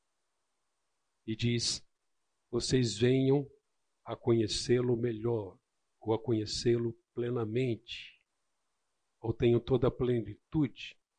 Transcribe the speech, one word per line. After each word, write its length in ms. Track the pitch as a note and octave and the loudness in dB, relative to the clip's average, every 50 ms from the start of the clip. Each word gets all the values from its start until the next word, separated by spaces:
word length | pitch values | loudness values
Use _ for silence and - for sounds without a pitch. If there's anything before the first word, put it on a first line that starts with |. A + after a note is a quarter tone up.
| _ _ _ _ _ _ _ _ _ _ _ _ _ _ _ _ _ _ _ _ _ _ _ _ _ | _ _ _ _ _ _ _ _ _ _ _ _ _ _ _ _ _ _ _ _ _ _ _ _ _
e 100 | A#2 A2 | -6 -4
diz, 500 | - A#2 A#2+ A#2+ A#2 A#2 - - - - _ _ _ _ _ _ _ _ _ _ _ _ _ | -2 0 0 0 0 -2 -4 -4 -6 -10 _ _ _ _ _ _ _ _ _ _ _ _ _
"vocês 480 | - A#2+ - - B2 C3 B2 A2+ G2 G2+ | -6 -4 -2 0 2 2 2 0 0 2
venham 500 | A#2+ B2 C3 C3 C3+ C3 C3+ D3 C#3 C3+ - _ _ _ _ _ _ _ _ _ _ | 2 4 4 4 4 4 2 2 0 -4 -12 _ _ _ _ _ _ _ _ _ _
a 120 | - A2+ | -12 -12
conhecê-lo 800 | - - A#2+ A#2 A#2 A2 G2+ - - - - A#2+ B2 B2 B2 B2 | -4 0 2 2 2 2 0 -2 -4 0 2 2 2 2 0 0
melhor, 600 | A2+ A#2 B2 A2+ G#2+ G#2+ A#2+ A#2+ A2 G2+ F#2 - _ _ _ _ _ _ _ _ _ | 0 -2 -4 -4 -4 -4 -2 -2 -2 -4 -8 -12 _ _ _ _ _ _ _ _ _
ou 120 | - G#2 | -2 -2
a 60 | A2+ A2 | -2 -2
conhecê-lo 720 | - - A#2 A2 G#2+ - - - - B2 A#2 A#2+ A#2 A#2 A#2 - _ _ _ | 0 0 0 0 -2 -4 -6 -2 0 2 2 2 0 -4 -6 -8 _ _ _
plenamente, 1080 | A#2+ A#2+ A#2+ B2 A#2+ A2+ G#2+ G#2+ B2 C3 B2 A2+ - - - - - - - - _ _ _ _ _ _ _ _ _ _ _ _ _ _ _ _ _ _ _ _ _ | -6 -4 -4 -2 -4 -4 -2 -2 -2 0 0 -2 -4 -8 -12 -16 -14 -16 -18 -20 _ _ _ _ _ _ _ _ _ _ _ _ _ _ _ _ _ _ _ _ _
ou 120 | - A2+ | -6 -6
tenham 280 | A2+ - C3 A#2+ A#2+ A#2 | -2 2 4 4 4 4
toda 260 | A2+ - C3+ B2 B2+ | 2 2 2 2 2
a 40 | B2+ | 2
plenitude 1080 | B2+ - B2+ A#2+ B2 A#2+ G#2 G2+ G#2 - _ _ - D#3+ D3 A#2+ - - - - - _ _ _ _ | 2 0 0 0 0 0 -2 -4 -10 -14 _ _ 0 0 0 0 -2 -8 -16 -16 -18 _ _ _ _